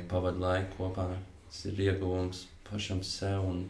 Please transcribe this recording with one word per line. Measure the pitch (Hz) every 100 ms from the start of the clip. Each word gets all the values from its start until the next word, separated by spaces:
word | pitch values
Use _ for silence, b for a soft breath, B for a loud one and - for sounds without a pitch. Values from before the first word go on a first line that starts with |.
| 87
pavadu | 92 92 90
laiku | 90 92 98 -
kopā. | 92 95 90 95 95 -
Tas | - - 98
ir | 98
ieguvums | 98 92 95 92 92 90 - -
pašam | - 101 - 92
sev, | 92 - 98 98
un | 95 90 95